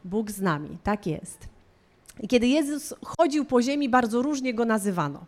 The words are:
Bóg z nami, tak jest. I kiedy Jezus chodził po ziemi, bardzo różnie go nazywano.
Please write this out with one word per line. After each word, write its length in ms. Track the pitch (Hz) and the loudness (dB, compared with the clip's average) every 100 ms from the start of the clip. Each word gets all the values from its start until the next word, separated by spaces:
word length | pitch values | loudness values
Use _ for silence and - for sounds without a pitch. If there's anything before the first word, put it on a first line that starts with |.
Bóg 260 | 185 208 214 | -4 -4 -4
z 100 | 196 | -2
nami, 380 | 190 147 147 170 | -2 -2 -6 -8
tak 240 | - 208 185 | -4 -4 -4
jest. 320 | 151 - - - - _ _ _ _ - - | -6 -8 -18 -20 -20 _ _ _ _ -20 -14
I 80 | 202 | 2
kiedy 180 | 247 247 | 4 4
Jezus 480 | 294 285 294 - - | 2 0 -4 -10 -14
chodził 400 | - - 330 294 | -10 2 4 4
po 180 | 277 247 | 2 2
ziemi, 260 | 240 294 277 | 2 0 2
bardzo 340 | 247 233 233 | 2 4 0
różnie 320 | 277 277 254 | 0 -2 -2
go 100 | 226 | 0
nazywano. 600 | 233 220 202 175 147 139 | 2 2 0 0 -2 -4